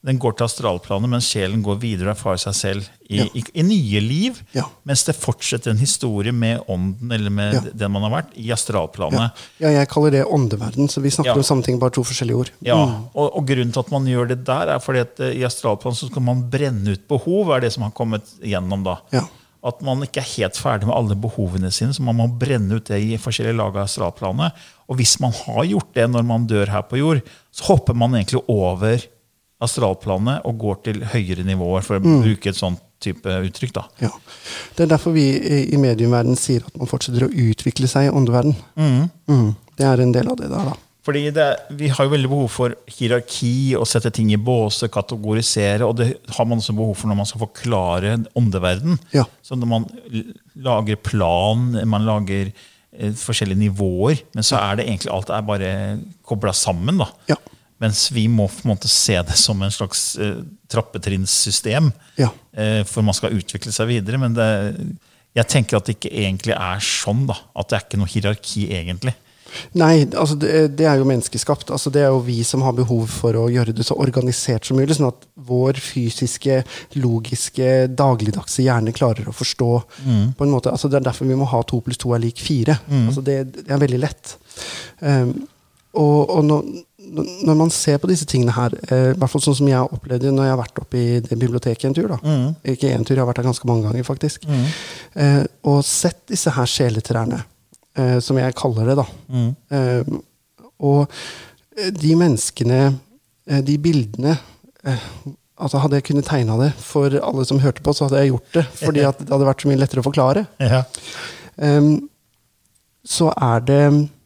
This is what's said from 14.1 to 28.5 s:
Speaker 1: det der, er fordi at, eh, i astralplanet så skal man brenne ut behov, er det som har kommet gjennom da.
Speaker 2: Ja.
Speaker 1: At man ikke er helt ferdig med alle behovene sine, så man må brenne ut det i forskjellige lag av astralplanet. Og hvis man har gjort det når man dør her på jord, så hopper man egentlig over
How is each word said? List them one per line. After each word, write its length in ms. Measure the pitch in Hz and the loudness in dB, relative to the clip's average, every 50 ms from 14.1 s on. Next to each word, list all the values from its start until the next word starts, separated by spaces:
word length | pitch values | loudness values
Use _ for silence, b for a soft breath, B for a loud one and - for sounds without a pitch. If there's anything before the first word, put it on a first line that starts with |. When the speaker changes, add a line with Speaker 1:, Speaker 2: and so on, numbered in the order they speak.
| 127 123 120 120 | 0 0 0 0
Speaker 1:
det 160 | 127 123 127 | -2 -4 -2
der, 240 | 131 127 147 175 156 | -2 -2 0 0 0
er 100 | 147 131 | 0 -2
fordi 220 | - - 131 127 | -2 -2 0 0
at, 200 | 120 - - - | -2 -2 -6 -6
eh, 120 | 131 127 123 | -4 -4 -2
i 60 | 127 | -2
astralplanet 540 | 127 123 - - - 117 104 104 - 123 120 - | -2 -4 -4 -2 -2 -2 -2 -2 -4 -6 -6 -4
så 80 | - 127 | -8 -6
skal 140 | - 143 | -4 -2
man 260 | 127 120 123 127 123 120 | 0 0 0 0 -2 -2
brenne 400 | 127 135 147 139 123 104 98 104 | -2 -2 0 0 -2 -2 0 -2
ut 140 | 98 95 - | -2 -2 -2
behov, 440 | _ 147 127 - 160 180 202 208 170 | _ -4 -2 0 0 0 0 2 2
er 100 | 143 127 | 2 2
det 120 | 123 117 | 0 -2
som 100 | - 123 | -2 -2
har 80 | 110 107 | -6 -6
kommet 320 | - - 120 113 110 104 107 - - - | -4 -4 -4 -4 -4 -4 -6 -10 -20 -12
gjennom 400 | - 104 101 90 92 92 98 98 | -6 -4 -4 -2 -2 -2 -4 -2
da. 140 | 95 92 87 - _ _ | -2 -4 -4 -6 _ _
Speaker 2:
Ja. 140 | - 127 87 - b b b b b b | -2 -2 -2 -4 b b b b b b
Speaker 1:
At 200 | - 123 120 - | -8 -8 -8 -6
man 180 | - 135 127 135 | -4 -4 -4 -4
ikke 160 | 143 - - - | -4 -6 -6 -6
er 200 | 127 - - - | -6 -6 -4 -4
helt 120 | 107 95 - | -4 -4 -4
ferdig 300 | - - 139 120 101 98 | -4 -2 -2 -2 0 0
med 80 | 110 - | 0 0
alle 180 | - 117 104 101 | 0 0 0 -2
behovene 560 | 98 107 113 - - 104 90 90 95 92 92 | -2 -4 -6 -4 -4 -4 -2 -2 -2 -2 -2
sine, 220 | 92 - - 131 | -2 -2 -2 -2
så 80 | 139 - | -2 -2
man 160 | 131 120 117 | -2 0 2
må 220 | 117 113 120 120 120 | 2 2 0 0 -2
brenne 340 | 123 131 135 117 104 95 | -2 -2 0 0 0 0
ut 140 | 107 113 - | -2 -2 -2
det 160 | - 107 101 | -2 -2 -2
i 160 | 104 110 113 110 | -2 -2 -4 -4
forskjellige 360 | - 120 110 - 113 110 117 117 | -4 -6 -4 -4 -2 -2 -2 -2
lag 180 | 107 101 95 | -2 -2 -2
av 80 | 101 101 | -4 -4
astralplanet. 680 | 98 - - 104 87 - - 101 95 95 127 160 165 B B B B B B B B | -4 -4 -4 -4 -6 -4 -6 -6 -4 -2 -2 -2 -2 B B B B B B B B
Og 80 | 127 | -2
hvis 240 | 127 120 - - - | 0 2 2 2 2
man 120 | 135 123 | 0 -2
har 320 | 117 - - - 113 117 139 | -2 -4 -8 -4 -2 0 0
gjort 260 | 175 202 196 - - | 2 0 -2 -2 -2
det 160 | _ 123 117 120 | _ 0 2 2
når 140 | 123 120 117 | 2 0 2
man 220 | 120 120 117 117 | 2 2 0 2
dør 220 | 110 113 104 101 101 | 2 2 2 2 2
her 120 | 104 104 | 0 -4
på 160 | 104 - - | -2 -2 -2
jord, 240 | 131 143 160 160 135 B B B B B B | 0 2 2 2 0 B B B B B B
så 120 | _ - - | _ -8 2
hopper 280 | - 196 151 - - 120 | 2 2 4 4 0 2
man 180 | 120 120 127 | 2 2 2
egentlig 300 | 127 117 95 - 131 127 - | 2 2 0 0 -2 -2 0
over 500 | - | 0